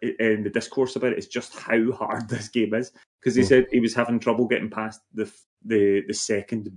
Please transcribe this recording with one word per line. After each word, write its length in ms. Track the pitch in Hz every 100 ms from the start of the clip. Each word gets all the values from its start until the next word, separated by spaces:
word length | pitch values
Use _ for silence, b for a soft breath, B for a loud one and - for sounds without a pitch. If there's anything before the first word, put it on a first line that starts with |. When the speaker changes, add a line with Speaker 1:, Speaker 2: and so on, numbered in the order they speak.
Speaker 1:
i-, 120 | 123 -
in 240 | 113 107
the 60 | 104
discourse 440 | 113 - - 127 127
about 160 | 123
it, 60 | 107
is 80 | 98
just 280 | 120 - -
how 320 | - 117 117
hard 360 | - 110 113 110
<laughs> 20 |
this 180 | 117 -
game 260 | 120 104
is. 180 | 110 123 _ b _
'Cause 120 | 127
he 80 | 120
Speaker 2:
Hmm. 40 | 104
Speaker 1:
said 180 | 127 127
he 80 | 123
was 140 | 113
having 260 | 120 117 117
trouble 260 | 120 113 117
getting 220 | 120 110
past 300 | 110 110 - _
the 100 | 107
f-, 200 | 104 - _ _
the, 380 | 110 110 101 98 101
the 80 |
second 540 | - - 104 - 113 104